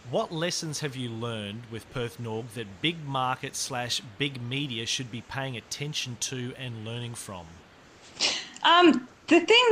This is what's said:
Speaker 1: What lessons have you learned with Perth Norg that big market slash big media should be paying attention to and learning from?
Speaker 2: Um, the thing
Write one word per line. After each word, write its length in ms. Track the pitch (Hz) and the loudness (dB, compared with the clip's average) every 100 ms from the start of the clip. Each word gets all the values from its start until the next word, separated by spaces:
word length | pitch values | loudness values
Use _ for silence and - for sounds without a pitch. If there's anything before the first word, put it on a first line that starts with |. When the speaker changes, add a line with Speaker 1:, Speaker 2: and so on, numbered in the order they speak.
| 120 | -4
Speaker 1:
What 220 | 165 226 | -2 -2
lessons 480 | 160 175 - 165 143 | -2 -2 -4 -6 -6
have 160 | 147 131 | -6 -6
you 140 | 120 | -6
learned 540 | 113 120 110 101 110 117 | -6 -6 -4 -6 -8 -10
with 220 | 113 - | -12 -8
Perth 240 | 135 117 - | -6 -6 -6
Norg 280 | 117 110 120 113 | -6 -6 -8 -10
that 260 | 101 98 | -10 -2
big 240 | 156 170 143 | -2 -2 -4
market 520 | 135 127 127 135 - | 0 0 -2 -6 -6
slash 440 | - 127 120 - 127 101 | -4 -4 -2 -4 -6 -4
big 240 | 147 131 | -4 -2
media 440 | 120 135 143 113 117 | -6 -4 -4 -4 -4
should 260 | - 123 | -4 -6
be 100 | 120 | -10
paying 360 | - 135 135 117 | -8 -6 -6 -8
attention 580 | - - 147 147 127 117 | -10 -8 -6 -6 -8 -6
to 320 | - 131 123 131 | -6 -4 -6 -8
and 280 | 127 113 110 | -10 -8 -8
learning 300 | 120 120 117 | -8 -8 -10
from? 300 | - 95 82 85 - - - - - - - - - - | -10 -12 -12 -18 -20 -20 -20 -20 -20 -2 -2 -2 -8 2
Speaker 2:
Um, 440 | 302 339 349 247 - - - | 6 10 10 8 0 -16 6
the 140 | 339 | 6
thing 240 | 339 466 494 | 8 8 10